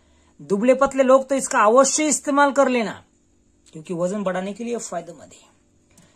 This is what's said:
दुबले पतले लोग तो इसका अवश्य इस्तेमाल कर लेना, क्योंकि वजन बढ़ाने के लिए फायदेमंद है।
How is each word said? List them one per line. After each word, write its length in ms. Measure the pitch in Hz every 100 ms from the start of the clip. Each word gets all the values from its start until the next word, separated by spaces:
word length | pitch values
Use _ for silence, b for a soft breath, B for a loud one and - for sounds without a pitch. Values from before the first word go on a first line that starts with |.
| b b b -
दुबले 340 | 143 196 247 254
पतले 280 | 277 269
लोग 240 | 254 262 269
तो 60 | 269
इसका 280 | 262 254
अवश्य 420 | 208 247 269 - 311
इस्तेमाल 460 | - - 277 285
कर 180 | 269 262
लेना, 340 | 247 202 - _ _ _ _ _ _ _
क्योंकि 260 | 160 156
वजन 300 | 170 180 208
बढ़ाने 300 | 185 185 190
के 100 | 208
लिए 140 | 233 226
फायदेमंद 540 | - 175 160 151 -
है। 200 | - _ _ _ _ _ b b